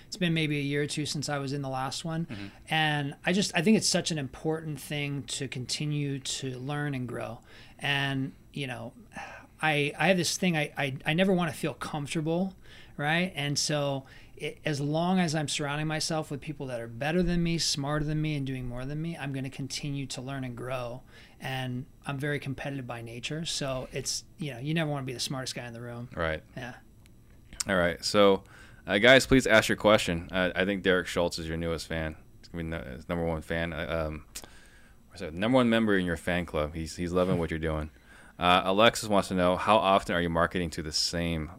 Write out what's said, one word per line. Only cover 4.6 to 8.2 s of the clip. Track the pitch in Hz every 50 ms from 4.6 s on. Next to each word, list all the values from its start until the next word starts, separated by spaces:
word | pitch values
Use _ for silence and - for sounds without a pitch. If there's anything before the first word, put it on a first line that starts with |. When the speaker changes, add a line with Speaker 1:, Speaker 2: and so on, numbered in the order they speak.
| 160 160 147 -
Speaker 1:
thing | - - 151 147 143 143 143 143 -
to | - - - 139 120
continue | - 131 123 - - - 151 147 147 147 143 143 139 135
to | 135 - - - - 131 123 123
learn | 127 139 147 147 147 147 139
and | 131 127 117
grow. | 120 117 117 113 113 - - - - - - - - -
And, | - 135 143 139 139 139 139 135